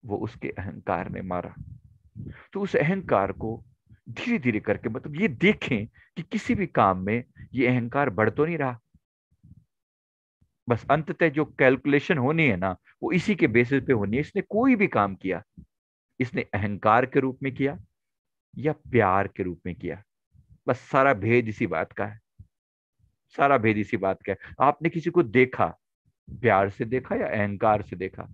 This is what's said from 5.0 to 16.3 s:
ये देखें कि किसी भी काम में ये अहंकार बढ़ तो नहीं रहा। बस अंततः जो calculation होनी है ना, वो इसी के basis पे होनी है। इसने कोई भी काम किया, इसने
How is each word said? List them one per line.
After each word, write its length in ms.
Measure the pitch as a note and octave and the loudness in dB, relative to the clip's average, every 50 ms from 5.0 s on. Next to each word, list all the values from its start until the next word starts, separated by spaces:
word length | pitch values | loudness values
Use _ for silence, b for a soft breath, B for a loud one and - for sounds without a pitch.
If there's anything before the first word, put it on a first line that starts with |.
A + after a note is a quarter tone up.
| - D#3 D3 D3+ | -10 -10 -4 -2
ये 60 | G3+ | -2
देखें 600 | G#3+ C3 - E3 F#3+ G#3+ - - - C3+ G#2 G#2+ | -2 0 2 2 2 2 2 -2 -4 -4 -4 -4
कि 340 | - _ - _ _ _ - | -8 _ -20 _ _ _ -14
किसी 340 | D#3+ _ - G#3+ - - A#3+ | -12 _ -8 -8 -2 -2 -2
भी 120 | G3+ F#3+ | -2 -2
काम 300 | - _ C#3 A2+ G2 F#2 | -2 _ 4 4 4 4
में 260 | F#2 F#2 G2+ G#2+ A#2+ B2 _ B B B B - | 2 0 -2 -2 -2 -4 _ B B B B -2
ये 140 | B2 B2 | 0 2
अहंकार 420 | B2 B2+ B2 A#2 A#2+ - C#3 C#3+ C3+ | 2 2 2 0 -2 -2 -2 -2 0
बढ़ 200 | F#2+ G2 G#2+ G#2+ | 2 2 2 2
तो 160 | G#2+ - D3 | 2 0 -2
नहीं 120 | E3 F3 | -2 -2
रहा। 220 | D#3 C#3+ B2+ A#2 - _ _ _ _ _ _ _ _ _ _ _ _ _ - - - _ _ _ _ _ _ _ _ _ _ _ _ _ _ _ _ _ _ _ _ _ - | -4 -4 -6 -6 -8 _ _ _ _ _ _ _ _ _ _ _ _ _ -20 -20 -20 _ _ _ _ _ _ _ _ _ _ _ _ _ _ _ _ _ _ _ _ _ -2
बस 160 | A#2+ A#2 - - | -2 -2 2 0
अंततः 380 | C#3 D#3 D3+ - E3+ _ F3 D#3+ | 0 0 2 -4 -2 _ 2 2
जो 160 | C3+ D3+ D3+ | 2 0 -4
calculation 720 | - - - C#3+ C3 C3 B2+ _ D3 C#3 D3 - - F#3+ | -4 0 4 6 6 6 4 _ 2 2 2 2 2 0
होनी 300 | D3 A#2+ C3+ D#3+ E3 E3 | 0 2 0 2 2 2
है 100 | C#3 G2+ | 2 2
ना, 200 | F2 F#2 F#2+ F2+ - b b b b - | 2 -2 -4 -4 -6 b b b b -4
वो 80 | C3 | -2
इसी 240 | - F3+ - G#3 G#3 | 0 0 0 0 0
के 120 | D#3+ E3 | 2 2
basis 360 | C#3 G#2+ A#2+ B2 A#2+ C#3 C3+ B2 | 2 4 2 2 2 0 -2 2
पे 100 | - C3+ | 0 0
होनी 240 | A2 G2+ G2 G#2+ | 0 0 -2 -2
है। 40 | C3 | -2
इसने 200 | D3+ - _ G3+ | -4 -4 _ -6
कोई 340 | F#3 _ - G#3 B3 C4+ B3+ | -6 _ -2 0 2 2 4
भी 120 | G3+ G3+ | 2 2
काम 280 | D3+ - A2+ G2+ G2 F#2+ | 0 2 0 0 0 -2
किया, 280 | F2 - F#2 F2+ E2+ - _ _ - - _ _ _ _ _ _ _ _ _ _ _ | -6 -6 -6 -6 -6 -8 _ _ -20 -20 _ _ _ _ _ _ _ _ _ _ _
इसने 220 | - A#2+ | -6 -4